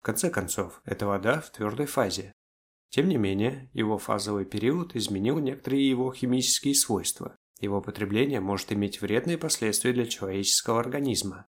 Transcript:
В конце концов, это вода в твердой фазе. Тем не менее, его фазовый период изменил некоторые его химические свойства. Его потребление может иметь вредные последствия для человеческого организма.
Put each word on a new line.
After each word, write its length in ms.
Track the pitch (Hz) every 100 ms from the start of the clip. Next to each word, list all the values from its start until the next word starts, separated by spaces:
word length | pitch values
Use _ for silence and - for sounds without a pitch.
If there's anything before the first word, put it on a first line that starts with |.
В 20 |
конце 260 | - 110 180
концов, 540 | 135 92 - 90 - -
это 220 | 98 101
вода 340 | 101 104 147
в 80 | 151
твердой 380 | - 104 117 143
фазе. 440 | - 104 90 92 _ _ _ _ _ _
Тем 180 | - 175
не 80 | 147
менее, 540 | 98 98 113 139 131
его 240 | - 107 104
фазовый 480 | - 107 101 104 95
период 500 | 104 113 165 175 120
изменил 440 | 104 98 107 156
некоторые 500 | 139 135 - 139 139
его 240 | 127 127
химические 640 | 127 127 127 123 - 139 139
свойства. 600 | - 101 87 - - - _ -
Его 220 | 101 101
потребление 580 | 98 - 101 104 139 131
может 320 | 95 98 -
иметь 300 | 101 101 -
вредные 380 | 101 110 170 165
последствия 540 | 160 - 110 101 127
для 120 | 123 117
человеческого 760 | - 98 95 98 - - 113
организма. 680 | 120 143 139 104 101 92 -